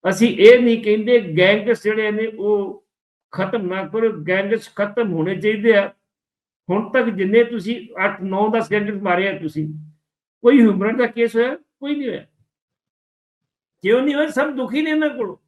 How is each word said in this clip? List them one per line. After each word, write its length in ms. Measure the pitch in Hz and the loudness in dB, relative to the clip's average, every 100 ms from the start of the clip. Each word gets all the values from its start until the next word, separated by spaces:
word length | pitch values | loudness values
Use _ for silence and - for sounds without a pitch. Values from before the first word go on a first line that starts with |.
| 185 | -4
ਅਸੀਂ 280 | 190 226 226 | 0 0 8
ਇਹ 260 | 226 247 | 8 8
ਨਹੀਂ 200 | 240 226 | 6 0
ਕਹਿੰਦੇ 520 | 214 214 214 240 185 156 | 0 -2 2 2 2 2
ਗੈਂਗਸ 460 | 185 214 208 226 | 4 2 0 -2
ਜਿਹੜੇ 280 | 208 214 214 | -2 -2 -2
ਨੇ 160 | 208 220 | -4 -6
ਉਹ 600 | 214 202 208 196 - _ _ _ _ _ | -4 -2 -2 -2 -12 _ _ _ _ _
ਖਤਮ 300 | - 190 233 | -6 -4 -4
ਨਾ 260 | 185 185 165 | -4 -6 -6
ਕਰੋ, 240 | 214 226 175 151 | -6 -6 -8 -4
ਗੈਂਗਸ 480 | 190 202 220 - - | -2 -2 -4 -6 -6
ਖਤਮ 380 | 202 208 220 | -4 -2 -4
ਹੋਣੇ 280 | 165 165 185 | -2 -4 -2
ਚਾਹੀਦੇ 340 | 214 214 226 208 | -2 0 4 2
ਆ। 180 | 196 _ _ _ _ _ _ _ - | 2 _ _ _ _ _ _ _ -4
ਹੁਣ 220 | 196 208 | -4 0
ਤੱਕ 140 | 254 233 | -2 -2
ਜਿੰਨੇ 380 | 190 190 220 | -2 2 2
ਤੁਸੀਂ 440 | 233 233 190 233 - 185 202 | 2 -2 -6 -8 -10 -4 -4
ਅੱਠ, 160 | 202 | -4
ਨੌ, 280 | 190 190 214 | -6 -2 0
ਦਸ 220 | 226 - | 0 -2
ਗੈਂਗਸ 300 | 208 202 202 | -2 -2 -6
ਮਾਰੇ 260 | 190 175 196 | -2 -2 -2
ਆ 100 | 165 | -6
ਤੁਸੀਂ, 280 | 156 156 156 - - _ _ _ _ _ | -8 -6 -8 -10 -18 _ _ _ _ _
ਕੋਈ 200 | 240 277 | 4 6
ਹਿਊਮਨ 360 | 226 185 202 254 | 6 4 -2 0
ਦਾ 100 | 226 | -2
ਕੇਸ 280 | 226 233 226 | 0 -2 0
ਹੋਇਆ? 200 | 247 320 | -2 -4
ਕੋਈ 400 | _ _ 277 294 | _ _ -8 -6
ਨਹੀਂ 140 | 262 | -6
ਹੋਇਆ। 160 | 165 - _ _ _ _ _ _ _ _ _ _ _ _ _ _ _ | -10 -14 _ _ _ _ _ _ _ _ _ _ _ _ _ _ _
ਕਿਉਂ 200 | 190 240 | 0 2
ਨਹੀਂ 140 | 277 285 | 2 0
ਹੋਇਆ? 120 | 302 | -2
ਸਭ 220 | 262 302 | -2 -4
ਦੁਖੀ 320 | 262 247 262 | -4 -4 -4
ਨੇ 80 | 311 | -2
ਇਹਨਾਂ 200 | 311 302 | -2 -2
ਕੋਲੋਂ। 280 | 247 202 - | -4 -8 -10